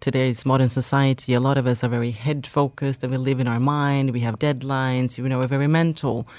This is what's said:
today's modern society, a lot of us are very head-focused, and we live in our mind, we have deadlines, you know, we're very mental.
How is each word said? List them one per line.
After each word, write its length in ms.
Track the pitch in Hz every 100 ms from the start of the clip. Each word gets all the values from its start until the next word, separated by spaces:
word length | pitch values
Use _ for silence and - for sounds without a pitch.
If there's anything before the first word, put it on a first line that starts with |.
today's 460 | - 127 131 117 135
modern 240 | 131 127
society, 640 | 131 - 139 135 131 -
a 60 | 123
lot 180 | 131 139
of 80 | 123
us 180 | 120
are 40 | 123
very 220 | 120 120
head-focused, 920 | 110 131 147 - 151 139 - 139 131
and 80 | 127
we 60 | 131
live 200 | 131 127
in 80 | 123
our 140 | 117
mind, 520 | 135 147 143 139 135
we 80 | 120
have 180 | 117 110
deadlines, 800 | 147 131 135 135 131 127 127 -
you 100 | 131
know, 120 | 127
we're 60 | 127
very 200 | 135 143
mental. 600 | 165 165 156 127 117 120